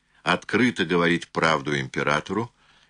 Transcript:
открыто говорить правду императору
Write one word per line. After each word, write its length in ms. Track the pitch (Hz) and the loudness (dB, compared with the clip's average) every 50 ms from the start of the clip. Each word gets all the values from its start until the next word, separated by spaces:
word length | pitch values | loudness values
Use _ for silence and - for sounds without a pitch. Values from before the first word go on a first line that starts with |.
| _ _ _ _ - | _ _ _ _ -2
открыто 600 | 76 90 87 - - - 104 123 123 - - 95 | -2 -2 -2 -2 -2 0 2 2 2 2 0 -2
говорить 420 | 80 87 87 87 85 85 82 - - | 0 2 2 2 2 2 0 -2 -4
правду 520 | - - 80 80 80 76 69 73 73 71 | -4 0 2 2 2 0 0 -2 -2 -2
императору 720 | 67 64 - 73 69 71 73 76 - - 95 104 117 120 _ _ _ _ - _ _ | -4 -4 -4 -4 -2 0 0 -2 -2 -4 -4 -4 -4 -6 _ _ _ _ -20 _ _